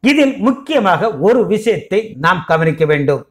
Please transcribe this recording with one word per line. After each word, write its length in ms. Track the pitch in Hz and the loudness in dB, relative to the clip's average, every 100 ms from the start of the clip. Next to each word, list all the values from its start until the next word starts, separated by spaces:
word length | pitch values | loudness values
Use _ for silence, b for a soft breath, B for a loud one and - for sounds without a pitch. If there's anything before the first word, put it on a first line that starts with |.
இதில் 360 | 240 285 269 220 | 2 2 2 2
முக்கியமாக 800 | 214 254 - 311 202 170 220 151 | -2 -2 -2 0 2 2 0 0
ஒரு 220 | 175 254 180 | 2 2 2
விஷயத்தை 540 | 208 233 185 - 190 220 135 | 0 0 -2 -2 -4 -4 -2
நாம் 260 | 160 180 - | 0 0 0
கவனிக்க 380 | 160 165 151 | 0 0 0
வேண்டும். 380 | 156 147 143 139 - | 0 0 0 -2 -4